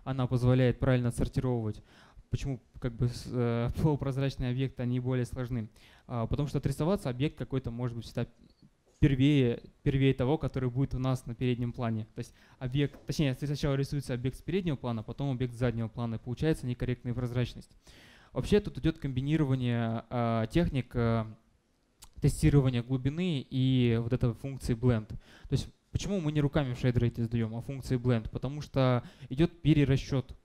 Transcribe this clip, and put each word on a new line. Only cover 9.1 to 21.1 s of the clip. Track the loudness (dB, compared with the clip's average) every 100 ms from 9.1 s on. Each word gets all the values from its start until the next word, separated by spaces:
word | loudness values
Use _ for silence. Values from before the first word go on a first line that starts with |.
| 6 6 6 4 2 -6 -6
первее | 0 4 4
того, | 4 2 0
который | -2 -2 -2
будет | 0 -2
у | 0
нас | -2 -2 -4
на |
переднем | -4 -2 0 -2
плане. | -4 -2 -2 -6
То | -10
есть | -14 -16 -20 -10
объект, | -4 0 0 -2
точнее, | -6 0 0
если | 0
сначала | -4 -2 0
рисуется | 0 -2 -4 -4
объект | -4 -4 -6
с |
переднего | -4 -2 -2 -2
плана, | -4 -6
потом | -6 -4 -2
объект | -2 -4
с | 0
заднего | -2 0 -4
плана, | -4 -6
и | -6
получается | -8 -2 0 0 -2
некорректная | -4 -4 -4 -4
прозрачность. | -4 -2 -2 -2 -4 -18 _ -20 -20 -20 -20 -10
Вообще | -6 2 2
тут | 2 -2
идёт | -2 -2
комбинирование, | -4 -4 0 2 2 2 0 0 0 -2 -4
а, | -2 0 0 0
техник, | 2 2 0 -4 0
а, | 0